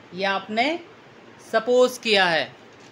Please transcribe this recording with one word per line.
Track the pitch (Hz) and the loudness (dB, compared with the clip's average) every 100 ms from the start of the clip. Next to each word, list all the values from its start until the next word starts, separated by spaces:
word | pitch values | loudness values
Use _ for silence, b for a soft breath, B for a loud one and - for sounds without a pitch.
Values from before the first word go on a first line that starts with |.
| - | -18
ये | 180 | -6
आपने | 196 196 - 214 269 349 - - - - - - | -4 -4 -4 -2 -2 -2 -10 -20 -20 -20 -20 -20
suppose | - 226 233 247 247 - | -4 -2 2 4 2 0
किया | 233 202 180 | 0 2 2
है, | 156 120 - - - - | 0 -4 -10 -20 -20 -20